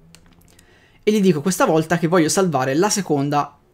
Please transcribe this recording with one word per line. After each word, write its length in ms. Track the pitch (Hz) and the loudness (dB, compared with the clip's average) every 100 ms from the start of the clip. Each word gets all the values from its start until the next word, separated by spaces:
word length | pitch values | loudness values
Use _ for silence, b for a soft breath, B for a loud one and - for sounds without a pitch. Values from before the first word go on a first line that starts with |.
| _ - - _ b b b b b b | _ -20 -20 _ b b b b b b
e 100 | 214 | -2
gli 80 | 214 | 2
dico 220 | 190 151 | 2 2
questa 240 | 185 180 180 | -2 0 2
volta 320 | 160 151 170 | 2 0 -2
che 80 | 160 | 0
voglio 240 | 180 156 | 2 2
salvare 420 | 196 185 135 131 | 0 0 -2 -2
la 140 | 143 202 | 0 0
seconda 720 | 208 180 147 143 147 - - _ | -2 -2 -2 0 -2 -4 -10 _